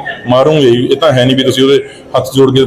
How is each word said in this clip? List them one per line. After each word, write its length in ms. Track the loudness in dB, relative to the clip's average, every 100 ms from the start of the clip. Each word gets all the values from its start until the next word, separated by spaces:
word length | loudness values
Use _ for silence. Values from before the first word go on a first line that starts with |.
| -6 -10 -2
ਮਾਰੋਗੇ 420 | 0 2 2 2
ਹੀ। 180 | 0 0
ਇਹ 60 | 0
ਤਾਂ 160 | 0
ਹੈ 120 | 0
ਨਹੀਂ 120 | 0 0
ਵੀ 60 |
ਤੁਸੀਂ 220 | -2 0
ਉਹਦੇ 200 | 0 0 -2 -14 -6 -6
ਹੱਥ 100 | -2
ਜੋੜ 220 | 0 2
ਕੇ 100 | 2